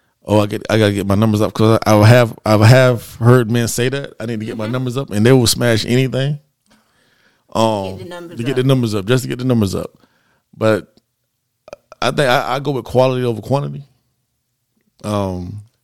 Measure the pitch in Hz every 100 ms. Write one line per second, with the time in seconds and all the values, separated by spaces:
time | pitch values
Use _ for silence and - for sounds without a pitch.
0 | _ _ - 107 101 107 - 110 104 101
1 | 98 98 110 104 101 - 110 113 - 107
2 | 110 123 113 - 107 104 110 127 127 120
3 | - - 120 127 113 120 117 - 123 139
4 | 139 - 113 117 110 113 110 127 127 120
5 | 135 104 117 135 113 120 120 113 - 123
6 | 131 127 139 147 _ _ _ _ _ _
7 | _ _ _ _ _ - 113 107 95 95
8 | - - - 117 120 127 131 135 113 104
9 | 95 127 131 123 127 117 98 92 80 _
10 | _ _ _ _ _ - 110 104 - _
11 | _ _ _ _ _ _ - - _ -
12 | 123 147 131 135 76 127 143 131 - 123
13 | 131 127 123 107 - 139 143 143 - _
14 | _ _ _ _ _ _ _ _ _ _
15 | 104 104 95 90 90 104 - _